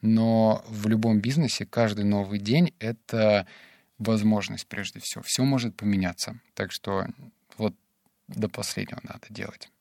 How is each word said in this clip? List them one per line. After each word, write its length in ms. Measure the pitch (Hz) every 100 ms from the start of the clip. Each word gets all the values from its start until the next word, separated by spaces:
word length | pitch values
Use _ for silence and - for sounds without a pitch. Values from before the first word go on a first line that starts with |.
Но 600 | 110 110 113 113 110 107 -
в 200 | 107 107
любом 320 | 110 113 110
бизнесе 460 | 110 143 139 - 104
каждый 400 | - 113 104 104
новый 340 | 104 98 104
день — 340 | 101 135 175 _
это 680 | 110 113 - 113 107 104 95 - - _ _ _
возможность 640 | 110 110 104 107 98 104 -
прежде 320 | - 98 -
всего. 220 | - -
Всё 200 | - -
может 320 | 131 135 117 95
поменяться. 640 | 104 98 95 - - 110 _ -
Так 160 | 101
что 340 | - - 98 95 - - _ _ -
вот 180 | 107 - _ _ _ _ -
до 220 | - 107
последнего 500 | - - - 101 -
надо 240 | - - -
делать. 400 | 110 - - - _